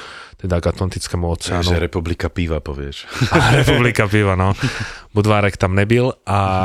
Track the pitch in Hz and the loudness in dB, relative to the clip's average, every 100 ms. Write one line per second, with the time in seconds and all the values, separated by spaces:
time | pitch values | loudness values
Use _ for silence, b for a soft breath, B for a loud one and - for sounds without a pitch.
0 | B B B - 95 87 85 - 92 92 | B B B -10 -2 0 0 -2 -4 -4
1 | - 92 85 85 - 90 87 85 85 95 | -6 -4 -2 -4 -4 -2 0 0 0 -4
2 | 82 85 80 - 85 78 - 71 71 - | -4 -4 -4 -4 -2 -4 -6 -10 -10 -12
3 | - - 120 170 113 135 131 147 120 113 | -12 -4 2 4 4 4 4 4 2 2
4 | 104 107 101 92 95 98 123 B B B | 2 2 2 2 0 0 -2 B B B
5 | B 104 107 104 101 - 92 95 104 120 | B 0 2 4 2 0 0 2 2 2
6 | 127 - - 101 98 92 | 0 -4 -2 0 2 0